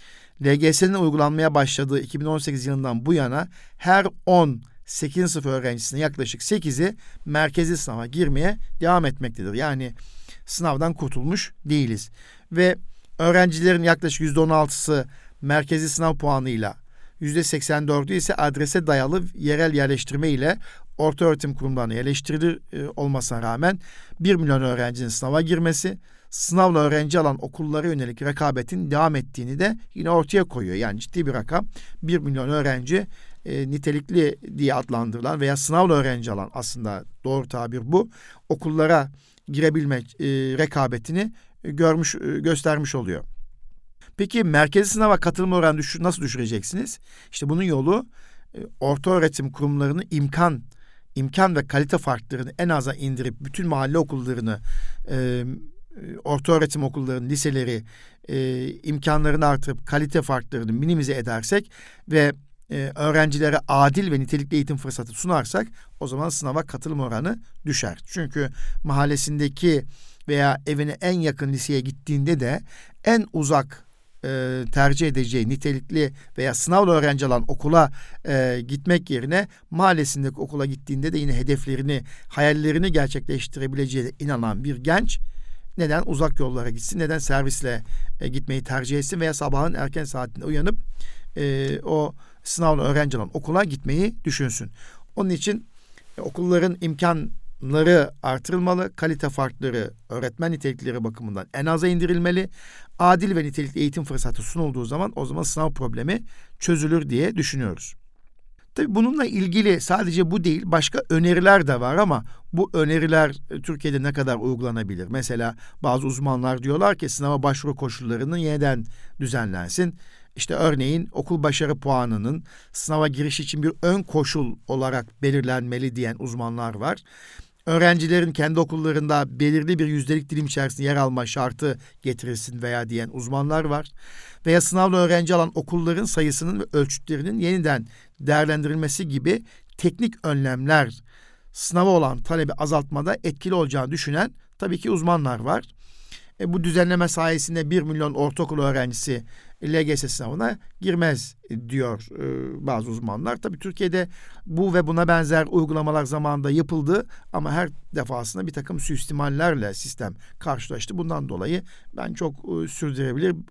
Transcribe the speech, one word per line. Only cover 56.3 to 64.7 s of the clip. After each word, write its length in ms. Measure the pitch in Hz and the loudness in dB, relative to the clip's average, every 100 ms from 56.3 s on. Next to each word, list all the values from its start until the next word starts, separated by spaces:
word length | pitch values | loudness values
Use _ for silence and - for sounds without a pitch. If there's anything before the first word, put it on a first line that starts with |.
| 143 143 | 0 4
öğretim 320 | 160 151 151 | 4 4 0
okullarının, 460 | 135 139 131 127 123 | -4 -4 -4 -4 -2
liseleri, 540 | 143 151 135 123 113 113 - - - - | -2 0 0 -2 -4 -8 -18 -20 -18 -6
e, 380 | 135 131 127 131 | -4 -2 -2 -6
imkanlarını 760 | - 156 147 156 151 151 143 147 | -8 -6 -2 2 4 6 6 4
artırıp 420 | 139 143 135 - | 4 0 -4 -2
kalite 340 | 147 147 160 | 0 2 0
farklarını 520 | 143 127 113 127 113 | 0 -2 -4 -4 -2
minimize 420 | 117 156 170 131 135 | 0 2 2 0 -2
edersek 560 | 117 113 113 202 202 - - - - | -2 -4 2 0 0 -14 -20 -16 0
ve, 260 | 156 147 143 - - - | 4 4 2 -10 -20 -10
e, 200 | 143 135 143 | -8 -6 -2
öğrencilere 640 | 151 156 156 143 151 151 - | 2 4 4 2 2 2 2
adil 440 | 139 139 139 175 | 4 6 4 0
ve 80 | 139 | 0
nitelikli 360 | 131 151 139 151 | 0 -2 0 0
eğitim 220 | 139 | 0